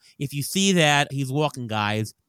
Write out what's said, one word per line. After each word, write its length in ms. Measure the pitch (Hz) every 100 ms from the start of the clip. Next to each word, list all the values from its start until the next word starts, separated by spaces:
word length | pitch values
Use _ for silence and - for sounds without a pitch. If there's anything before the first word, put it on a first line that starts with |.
| _ _
If 140 | 143
you 100 | 143
see 300 | 131 196 196
that 400 | 180 151 143 147
he's 180 | 135 131
walking 360 | 139 151 139 120
guys, 480 | 110 104 107 110 -